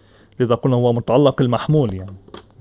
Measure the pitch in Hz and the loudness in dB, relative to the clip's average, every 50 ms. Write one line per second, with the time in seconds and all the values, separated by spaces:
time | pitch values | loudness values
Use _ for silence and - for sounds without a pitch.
0 | _ _ _ _ _ _ _ - 127 113 117 113 - 139 127 123 120 123 117 117 | _ _ _ _ _ _ _ -4 -2 0 0 0 0 0 0 2 2 2 0 0
1 | 113 - 113 131 147 135 123 - 139 120 120 113 - - 151 156 139 110 95 95 | 0 0 2 2 4 2 2 0 -2 -2 -2 -2 -2 0 0 0 0 0 -4 -8
2 | 92 98 98 95 - - - - - _ _ - | -12 -14 -18 -20 -20 -20 -20 -20 -20 _ _ -12